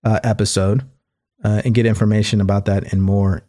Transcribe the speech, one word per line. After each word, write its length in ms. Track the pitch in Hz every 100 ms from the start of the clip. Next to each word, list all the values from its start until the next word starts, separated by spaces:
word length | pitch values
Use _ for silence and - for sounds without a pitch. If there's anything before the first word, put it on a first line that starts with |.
uh, 160 | 107 107
episode, 600 | 120 107 101 - 95 117 131 _ _ _ _ _ 107
uh, 160 | 104
and 100 | 127
get 120 | 113 117
information 560 | 107 110 107 104 110
about 240 | 98 101 101
that 260 | 98 -
in 80 | 98
more, 420 | 95 101 98 92